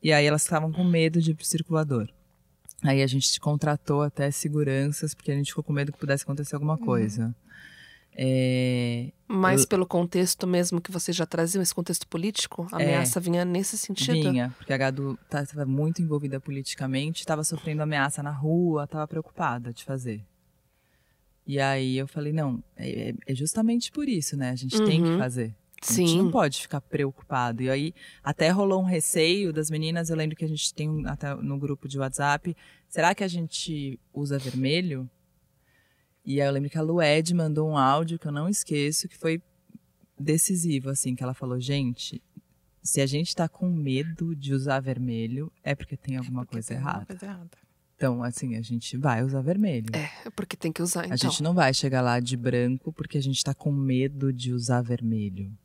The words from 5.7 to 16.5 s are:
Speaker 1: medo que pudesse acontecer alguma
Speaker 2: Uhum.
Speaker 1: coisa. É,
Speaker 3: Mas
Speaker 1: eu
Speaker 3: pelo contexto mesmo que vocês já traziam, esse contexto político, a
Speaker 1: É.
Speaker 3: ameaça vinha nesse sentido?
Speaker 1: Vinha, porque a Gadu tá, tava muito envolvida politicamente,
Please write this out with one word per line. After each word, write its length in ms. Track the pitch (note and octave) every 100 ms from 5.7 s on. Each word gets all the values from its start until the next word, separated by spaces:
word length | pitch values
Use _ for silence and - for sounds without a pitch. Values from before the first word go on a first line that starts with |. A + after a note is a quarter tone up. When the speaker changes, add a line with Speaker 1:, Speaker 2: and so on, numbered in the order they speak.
Speaker 1:
medo 180 | D3 C#3+
que 60 | D3
pudesse 260 | C#3+ C#3
acontecer 300 | - C#3 C#3+ D3
alguma 180 | D3
Speaker 2:
Uhum. 60 | D#3
Speaker 1:
coisa. 480 | A#3 A#2+ A2 G#2+ A2+ A#2+ _ - - - - - _
É, 960 | - C3 C3 B2+ B2+ B2+ B2 A#2+ A#2+ B2 - _
Speaker 3:
Mas 360 | G3 F#3 F#3+
Speaker 1:
eu 60 | C3
Speaker 3:
pelo 180 | G3+ F3+
contexto 600 | F3 F3 F3+ F3+ - F3+
mesmo 340 | F3+ F3 E3+
que 80 | F3
vocês 260 | F#3 - F3
já 80 |
traziam, 380 | D#3+ E3+ E3 G3
esse 120 | F3
contexto 320 | - F3 F3 -
político, 580 | E3+ F#3+ G#3 - - F3
a 100 | E3
Speaker 1:
É. 20 |
Speaker 3:
ameaça 340 | D3 C#3 B2+ F3+
vinha 220 | F3 F3
nesse 360 | F3+ F3 G3 G#3+
sentido? 540 | - F#3+ C3+ E3 D3
Speaker 1:
Vinha, 200 | C3 B2 B2+
porque 120 | -
a 40 | C3+
Gadu 400 | C3+ C3+ C#3 B2+ _
tá, 160 | D3 C#3+
tava 180 | D3
muito 380 | C#3 C3+ D#3 E3
envolvida 360 | E3+ D3 C#3+ C3+
politicamente, 840 | -